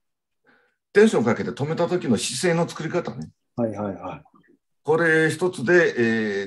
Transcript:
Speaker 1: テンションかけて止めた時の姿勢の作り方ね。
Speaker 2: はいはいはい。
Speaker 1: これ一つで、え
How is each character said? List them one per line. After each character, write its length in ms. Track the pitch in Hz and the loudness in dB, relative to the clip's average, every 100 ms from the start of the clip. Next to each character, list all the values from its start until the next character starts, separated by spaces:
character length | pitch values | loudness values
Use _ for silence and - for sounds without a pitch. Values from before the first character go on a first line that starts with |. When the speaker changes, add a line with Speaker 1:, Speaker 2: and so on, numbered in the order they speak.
| _ _ _ _ _ _ _ _ _ | _ _ _ _ _ _ _ _ _
Speaker 1:
テ 140 | 196 220 | 6 6
ン 40 | |
シ 60 | 165 | 4
ョ 60 | |
ン 20 | |
か 100 | 117 | 0
け 120 | 110 190 | 0 -2
て 60 | |
止 140 | - 147 | -6 -4
め 120 | 160 | -2
た 100 | 175 | 0
時 220 | 180 151 | -2 0
の 80 | 104 | 0
姿 300 | - - 180 | -2 -2 0
勢 40 | |
の 140 | 165 165 | 0 -2
作 160 | - | -4
り 60 | 160 | -4
方 260 | - - 127 | -4 -4 -10
ね。 140 | - _ _ - | -14 _ _ -4
Speaker 2:
は 140 | 113 | -4
い 20 | |
は 180 | 101 104 | -4 -8
い 60 | 92 | -8
は 220 | 92 82 | -12 -14
い。 60 | - _ _ _ _ _ | -18 _ _ _ _ _
Speaker 1:
こ 140 | - 160 | -2 0
れ 320 | 165 160 160 | 2 2 2
一 200 | - 180 | 0 -4
つ 140 | 180 | -2
で、 800 | 123 175 165 120 117 113 107 | 2 4 4 2 0 0 -2
え 20 | 101 | -4